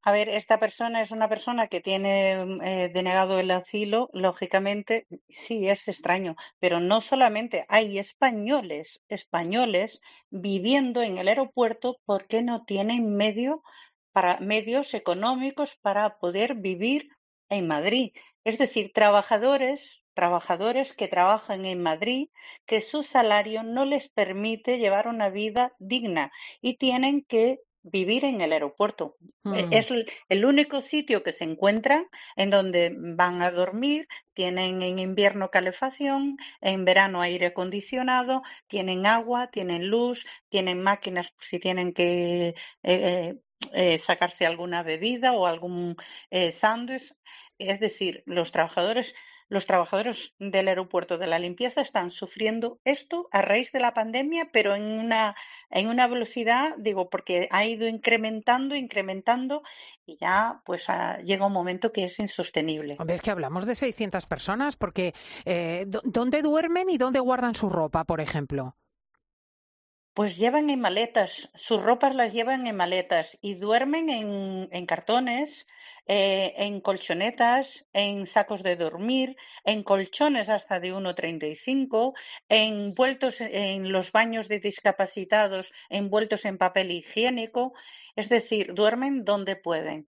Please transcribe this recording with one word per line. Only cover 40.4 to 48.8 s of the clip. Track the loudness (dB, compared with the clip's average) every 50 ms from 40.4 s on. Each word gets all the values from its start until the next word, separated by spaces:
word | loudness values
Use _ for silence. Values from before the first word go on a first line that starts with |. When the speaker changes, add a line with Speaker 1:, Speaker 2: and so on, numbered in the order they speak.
| _ _
Speaker 1:
tienen | -2 0 0 0 -2 0
máquinas | 2 2 0 0 -2 -4 -4 -4 -6 -6
por | _ _ -12
si | -8 -8 -4
tienen | -2 -2 -2 0 -2 -2
que, | 0 2 2 2 2 2 0 0 0 0 0 -2
eh, | -4 -6 -16 -20 -20 _ 0
eh, | 2 2 2 2 0 0 0 -4 -6 -8 -12 _ _ _ _ -14 -6
eh, | -2 2 4 4 2 2
sacarse | 2 0 0 2 0 -2 0 0 0
alguna | 0 0 -2 -6 -4 -4 -4 -2
bebida | -4 -4 -2 -2 -2 -2 2 2 2
o | 4 4 2
algún, | 2 0 -2 -6 -6 -6 -4 -4 -6 -6 -10 -14 -20 -20 -20 -14 _
eh, | 0 0 0 0
sándwich. | 0 2 2 2 2 2 -6 -8 -8 -10 -10 -14 _ _ _ -20 -20 -20 -20 _ _ _
Es | -4 -4 -2 0
decir, | -2 -4 -2 -2 -4 -4 -4 -6 _
los | -4 -2 -2 -2 0
trabajadores, | 0 0 0 2 0 0